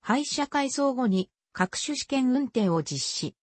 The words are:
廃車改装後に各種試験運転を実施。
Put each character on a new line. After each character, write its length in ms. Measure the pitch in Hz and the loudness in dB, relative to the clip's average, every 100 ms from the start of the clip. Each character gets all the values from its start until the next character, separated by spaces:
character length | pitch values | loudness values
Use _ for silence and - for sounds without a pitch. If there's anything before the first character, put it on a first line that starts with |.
廃 240 | - 247 294 | 0 -2 0
車 220 | - 285 | -2 0
改 240 | 294 277 | 0 0
装 240 | 277 277 247 | 2 0 2
後 100 | 240 | 2
に 240 | 190 185 _ _ | 2 0 _ _
各 240 | - 185 - | -4 -2 -2
種 180 | - 285 | -6 -6
試 120 | - | -2
験 240 | 277 254 | 0 2
運 140 | 254 277 | 2 0
転 240 | 233 196 | 0 2
を 120 | 165 | 2
実 180 | 151 139 | 0 -4
施。 360 | - - 151 - | -4 -4 -6 -8